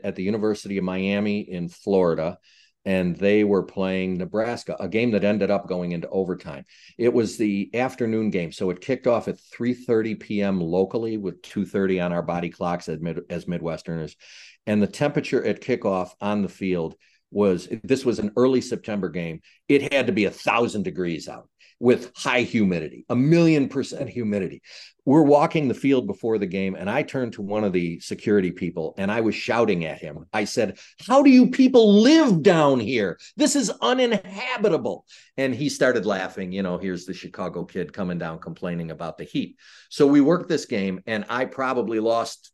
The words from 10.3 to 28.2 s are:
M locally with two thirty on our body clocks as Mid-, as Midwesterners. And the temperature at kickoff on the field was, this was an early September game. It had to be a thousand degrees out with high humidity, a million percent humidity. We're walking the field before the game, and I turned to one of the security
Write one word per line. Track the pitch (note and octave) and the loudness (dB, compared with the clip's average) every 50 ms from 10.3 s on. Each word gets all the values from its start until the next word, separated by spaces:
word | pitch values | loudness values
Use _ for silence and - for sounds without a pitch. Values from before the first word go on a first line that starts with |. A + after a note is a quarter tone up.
| A2 G2+ | -4 -2
M | G2+ G2 F#2+ F#2 | 0 0 0 -2
locally | E2+ E2 F2 F#2 F#2+ F#2+ - A#2 A2+ A2+ A2 G#2+ | -2 -2 0 0 0 0 -2 -4 -4 -4 -6 -6
with | G2 F#2 E2+ - | -6 -8 -10 -10
two | - - - G#2 F#2+ | -14 -10 -6 -6 -4
thirty | - - G#2 G2 F#2+ F#2+ F2+ | -2 -2 -2 0 0 0 0
on | F2 F2 F2 | -2 -2 -2
our | F2 E2 | -4 -4
body | D#2 E2+ F2 F2 E2+ | -4 -4 -4 -4 -6
clocks | E2+ - F#2+ F2 F2 F2 - - | -8 -6 -6 -4 -4 -4 -6 -8
as | D#2+ D#2 | -8 -6
Mid-, | D#2+ E2 D#2+ D2+ - - | -6 -6 -6 -8 -8 -10
as | F2 E2+ E2+ | -10 -10 -8
Midwesterners. | F2+ F2 E2+ - E2 D#2+ D#2 - - E2+ E2 D#2 D2+ - _ - - - - - - - _ - | -6 -6 -6 -6 -6 -8 -8 -8 -8 -8 -8 -8 -10 -12 _ -20 -20 -20 -20 -20 -20 -20 _ -4
And | - G#2+ G#2+ | -2 0 0
the | G2+ F#2+ | 0 0
temperature | - - D3 D3 D3 D3+ B2+ - C#3 B2 - | -2 -2 -2 -2 0 -2 -4 -2 -2 -2 0
at | A2 G2+ - | -2 -4 -4
kickoff | - - B2 - - G#2 F#2+ F#2 F2+ - - - | -4 -4 -4 -2 -2 -2 -2 -2 -4 -6 -10 -8
on | G2+ G#2 G#2 G#2 | -6 -4 -2 -2
the | G2 F2+ | -4 -4
field | - - G2+ F#2 F2+ F2 D#2+ D#2+ - _ _ _ _ _ _ _ | -6 -6 -4 -2 -2 -2 -4 -6 -8 _ _ _ _ _ _ _
was, | - G2+ G#2 G2 F#2 F2 - - - A2+ - | -2 0 2 2 2 0 -2 -8 -12 -8 -4
this | G2 C3+ C3 - | -2 -2 0 0
was | B2 G#2+ G#2 | 0 -2 -2
an | G#2+ G#2 - A#2+ | -2 -4 0 2
early | B2 C3 C3 B2 | 2 4 4 2
September | A#2 - A#2 G2 - - B2 G#2 F#2 E2+ | 0 -2 -6 -8 -6 -6 -4 -4 -4 -4
game. | D2+ F2+ E2+ E2 E2 E2 _ _ _ _ _ - | -4 -6 -6 -6 -8 -10 _ _ _ _ _ 4
It | C#3+ C#3 C#3 D3 | 4 4 4 2
had | C#3 C3+ B2 A#2 | 0 0 0 2
to | G2+ | 2
be | G#2+ G2+ | 2 2
a | F2+ | 0
thousand | - - - C#3 G#2 A#2 A#2+ G2+ F2 G#2 F#2 | 0 -2 -2 0 0 2 0 0 -2 -4 -6
degrees | F#2 D#2+ F2+ F2+ F2 E2+ D2 - - | -6 -4 -4 -4 -4 -4 -6 -8 -12
out | - - - _ _ _ _ _ _ - | -16 -16 -18 _ _ _ _ _ _ -2
with | - A#2+ A#2+ - - - - - | 2 4 4 2 2 -8 -12 -8
high | - C#3+ B2 B2 | -4 0 0 0
humidity, | A#2+ G#2 - A2+ G#2 F#2 F2+ E2 D#2 C#2+ A#1 B1 - - | 0 0 2 2 2 2 2 0 -4 -6 -10 -12 -8 -4
a | B2 | 0
million | B2 C3 D3+ E3+ E3+ E3+ E3 D#3+ D3 C3+ - | 0 2 4 4 4 6 4 4 4 2 0
percent | - C#3 - - - - - G#2+ | -2 -6 -6 -6 -6 -10 -10 -8
humidity. | F#2+ B2 A2+ G#2+ G#2 G2+ F#2 - - - _ - - - - - _ _ - | -6 -6 -4 -2 -2 -2 -2 -4 -8 -12 _ -20 -20 -20 -20 -20 _ _ 0
We're | - C3 E3 D#3 | 4 6 6 6
walking | C#3 C#3+ C#3+ D#3 D#3 - E3 D3+ B2 | 8 6 6 4 4 0 0 0 0
the | G#2 | -2
field | - - C3+ C#3 B2+ - G2+ | 0 2 2 2 2 2 -2
before | G2+ - - A2+ A2 G#2+ | -6 -6 -2 -2 -2 0
the | G2+ | -2
game, | F2+ E2+ F#2+ G2 F#2+ F#2 | -2 -4 -4 -4 -4 -4
and | D#2+ F2+ G2 | -6 -6 -4
I | A2+ C#3+ D3+ | -4 -4 -4
turned | - - C3+ B2 A2+ G2 | -4 -4 -6 -6 -6 -6
to | - | -8
one | G2+ F#2+ G#2 G#2+ G#2+ | -8 -6 -4 -2 -2
of | G2+ | 0
the | F2+ F#2 F2 E2 E2+ F2 | 0 0 -2 -2 -6 -8
security | - - G2+ E2+ | -10 -10 -10 -6